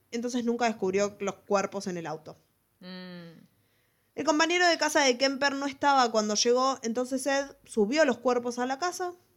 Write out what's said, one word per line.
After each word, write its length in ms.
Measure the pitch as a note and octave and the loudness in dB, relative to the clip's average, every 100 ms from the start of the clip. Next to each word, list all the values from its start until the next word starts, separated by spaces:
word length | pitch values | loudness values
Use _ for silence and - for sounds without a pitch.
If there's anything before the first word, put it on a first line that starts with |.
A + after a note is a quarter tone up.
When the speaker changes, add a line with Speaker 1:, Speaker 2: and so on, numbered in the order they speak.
| _ | _
Speaker 1:
entonces 340 | A#3+ A#3+ B3 | -6 -4 -2
nunca 220 | A#3 A#3 A#3 | -2 0 0
descubrió 500 | A3 F#3 F#3+ G3+ G3+ | 0 0 0 0 -2
los 180 | G3 - | -8 -8
cuerpos 500 | - G3+ G3 G3+ G3 | -2 0 0 -6 -8
en 100 | F3 | -8
el 100 | D#3+ | -8
auto. 300 | D#3+ D#3+ - _ _ _ _ | -10 -14 -20 _ _ _ _
Speaker 2:
Mm. 600 | F3+ F#3 F3+ F3 E3+ D#3+ _ _ _ _ _ _ _ - | -18 -16 -16 -16 -18 -20 _ _ _ _ _ _ _ -4
Speaker 1:
El 80 | |
compañero 420 | D4 D4+ D#4+ F4+ F4 | 0 2 4 4 4
de 80 | E4 | 4
casa 240 | D4+ D#4 | 2 4
de 160 | C4+ A#3+ | 4 4
Kemper 380 | C4+ C4+ C#4+ | 0 0 -2
no 100 | C#4 | -2
estaba 460 | C#4 C4+ C#4 C#4 A#3+ | -6 0 2 4 4
cuando 220 | A3 G#3+ | 2 0
llegó, 440 | G#3 A#3+ B3 C4 C4 | 0 2 2 2 -2
entonces 440 | A#3 A#3+ B3+ C4 C#4 | -4 -4 -4 -4 0
Ed 200 | C#4 C#4 - | -2 -2 -12
subió 400 | - A3+ G3+ D4+ | -8 -2 0 4
los 140 | D4 A#3+ | 2 2
cuerpos 400 | B3+ B3 A#3+ A#3+ | 0 0 -2 -4
a 80 | B3+ | -4
la 120 | C4+ | -2
casa, 360 | F4+ F4+ F4+ F4 _ | -4 -4 -8 -8 _